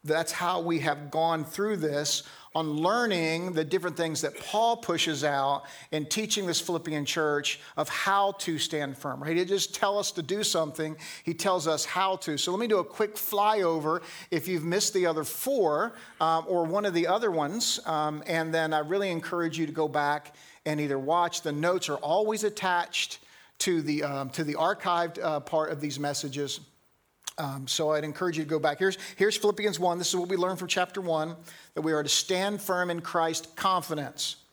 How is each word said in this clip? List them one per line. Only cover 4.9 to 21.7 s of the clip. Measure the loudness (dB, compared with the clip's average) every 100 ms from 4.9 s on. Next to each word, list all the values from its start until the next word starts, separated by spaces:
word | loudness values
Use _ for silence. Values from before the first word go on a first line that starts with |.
| 0 0 0
out | 0 2 2 0 -4 -18 -6
in | -4 -2
teaching | -2 0 0 0
this | -2
Philippian | 0 -2 -2 -4
church | -2 0 2 2 0 -6 -8 -6
of | -4
how | 0 2 4 2 0
to | -4 -2
stand | -2 -2 -4 -6
firm, | -8 -6
right? | -2
He |
didn't | 0 2
just | 0 0
tell | 2 2 2
us | -2
to | -4
do | -2 0
something, | 2 0 0 -2 -6 -6 -14 -8
he | -6
tells | -2 2 2
us | 2 0
how | 0 0 0 0
to. | -2 -2
So | 0
let | 0
me | 2
do | 2
a |
quick | 0 -2 -2
flyover | -2 -2 2 4 4 2 2 0 -2 -4 -16 -4
if | -4 -2
you've | -2
missed | 0 0 2
the | 2
other | 2 2
four, | -2 -4 0 4 4 4 0 -4 -20 0
um, | 2 2 2
or | 0
one | 2 0
of | 2
the | 2 2
other | 2 2
ones, | 0 -2 0 -2 -2
um, | -2 0 0 -2
and | -2 -2 2
then | 0 2
I | 0
really | 0 0 0
encourage | -2 -2 -2 0 -2
you | -2
to |
go | 0 0
back | 2 2 0 -4 -20 -20 -6
and | -2 0
either | 0 0
watch. | 2 2 2 0
The | -4
notes | 0 2